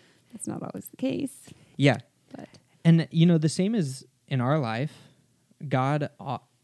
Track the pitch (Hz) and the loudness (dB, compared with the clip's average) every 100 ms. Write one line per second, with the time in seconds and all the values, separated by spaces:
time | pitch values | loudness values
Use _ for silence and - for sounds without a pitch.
0 | _ _ _ 226 - - - - - - | _ _ _ -14 -12 -10 -10 -14 -16 -8
1 | 262 262 262 - - - _ - 139 120 | -6 -4 -8 -10 -20 -20 _ 0 2 2
2 | - _ _ - - - _ _ 165 165 | -4 _ _ -20 -20 -20 _ _ 4 4
3 | - 165 170 165 156 - 190 226 143 131 | 4 4 6 6 2 0 -2 0 -4 -6
4 | - _ - 135 120 156 117 113 151 - | -16 _ -6 -2 0 0 0 -4 -6 -8
5 | - _ _ _ _ - 143 131 131 147 | -20 _ _ _ _ -14 -4 -2 0 -2
6 | 147 - 185 123 _ _ | -4 -10 -10 -10 _ _